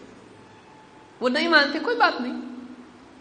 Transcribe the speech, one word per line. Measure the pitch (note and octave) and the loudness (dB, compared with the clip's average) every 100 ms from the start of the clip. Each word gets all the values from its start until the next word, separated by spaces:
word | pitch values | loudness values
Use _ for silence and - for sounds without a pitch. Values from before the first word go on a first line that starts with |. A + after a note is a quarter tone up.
| - - - - - - - - - - - - | -20 -20 -20 -20 -20 -20 -20 -20 -20 -20 -20 -4
وہ | B3 | -2
نہیں | D4 E4+ | 0 4
مانتے، | D#4 C#4 D#4 | 4 4 0
کوئی | A#4 A#4+ | -2 2
بات | F4 B3+ | 2 2
نہیں، | B3 - - - - - - - - - | -6 -8 -12 -14 -16 -20 -20 -20 -20 -20